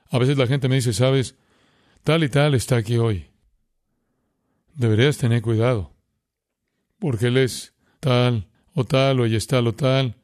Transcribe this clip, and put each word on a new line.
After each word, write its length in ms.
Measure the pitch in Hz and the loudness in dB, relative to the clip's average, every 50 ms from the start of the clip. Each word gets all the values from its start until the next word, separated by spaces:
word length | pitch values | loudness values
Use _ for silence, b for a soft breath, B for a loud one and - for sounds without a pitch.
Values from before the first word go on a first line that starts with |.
| _ - | _ -4
A 80 | 139 | -2
veces 220 | 123 123 135 147 139 | 0 2 2 2 2
la 80 | 127 | 2
gente 200 | 117 143 135 131 | 0 0 0 0
me 80 | 127 131 | 0 0
dice, 180 | 135 113 127 107 | 0 0 -2 0
"¿Sabes? 420 | 110 127 131 135 135 120 - - b b b b b b b b b b b b b b | 0 2 2 2 0 -2 -4 -8 b b b b b b b b b b b b b b
Tal 200 | 143 156 165 160 | 0 0 0 0
y 60 | 127 | 0
tal 260 | - 143 147 151 139 | 0 0 2 2 2
está 220 | 117 - - 131 | 0 0 0 -2
aquí 200 | 117 107 120 120 | -2 0 -2 -2
hoy. 300 | 117 117 113 104 87 76 - _ _ _ _ _ _ _ _ _ _ _ _ _ _ _ _ _ _ _ _ _ _ _ _ _ _ _ _ - | 0 0 0 -2 -4 -8 -12 _ _ _ _ _ _ _ _ _ _ _ _ _ _ _ _ _ _ _ _ _ _ _ _ _ _ _ _ -8
Deberías 460 | 147 117 113 107 104 127 151 147 - | -4 0 0 2 4 2 2 0 0
tener 240 | 135 117 117 120 104 | 0 0 0 0 0
cuidado, 520 | 113 113 107 117 127 127 104 87 - _ _ _ _ _ _ _ _ _ _ _ _ _ _ _ _ _ _ _ _ _ | -2 -2 0 0 0 -2 -2 -6 -10 _ _ _ _ _ _ _ _ _ _ _ _ _ _ _ _ _ _ _ _ _
porque 300 | - - 147 117 98 123 | -8 -6 -6 -4 -2 -2
él 100 | 123 123 | 0 2
es 380 | 131 135 120 - - - - _ _ _ _ _ - | 0 0 0 -4 -8 -14 -18 _ _ _ _ _ -6
tal 480 | - 131 123 120 123 123 120 107 - _ _ _ _ _ - | -2 0 2 2 2 2 0 -2 -6 _ _ _ _ _ -6
o 120 | 156 120 | -4 -2
tal, 340 | - - 135 135 135 135 127 | 0 0 2 2 2 2 2
o 60 | 120 | 0
ella 120 | 113 113 | 0 0
es 80 | 110 - | -2 -2
tal 220 | - 135 127 120 | 0 0 0 0
o 60 | 117 104 | 0 -2
tal". 420 | - 135 131 131 135 131 120 - _ | -2 0 0 2 0 0 -2 -6 _